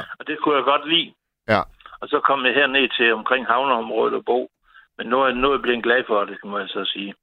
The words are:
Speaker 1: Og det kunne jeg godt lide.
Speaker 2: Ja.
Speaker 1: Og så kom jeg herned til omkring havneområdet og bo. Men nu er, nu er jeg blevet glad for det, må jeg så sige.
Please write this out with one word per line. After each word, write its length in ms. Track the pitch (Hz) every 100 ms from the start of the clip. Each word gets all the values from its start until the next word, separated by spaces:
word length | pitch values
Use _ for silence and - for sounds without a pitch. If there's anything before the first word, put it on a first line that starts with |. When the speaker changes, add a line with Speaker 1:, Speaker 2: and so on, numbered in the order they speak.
| - -
Speaker 1:
Og 40 | -
det 80 | 151
kunne 160 | - 143
jeg 80 |
godt 220 | 127 147 147
lide. 180 | 165 123 - _ _ -
Speaker 2:
Ja. 80 | 107 - _ - -
Speaker 1:
Og 60 | 123
så 80 | 147 143
kom 180 | 139 127
jeg 80 |
herned 340 | 123 143 135 127 -
til 160 | 117
omkring 320 | 110 110 127 113
havneområdet 680 | 120 139 120 113 113 117
og 120 | 113 -
bo. 240 | 120 - _ _ - _ -
Men 100 | 113
nu 100 | 127
er, 100 | 135
nu 140 | 123 135
er 60 |
jeg 80 | 135
blevet 220 | 117 120
glad 200 | 113 123 120
for 120 | 107 101
det, 120 | 92 101
må 120 | 104
jeg 80 | 95
så 120 | 104 92
sige. 200 | - 101 -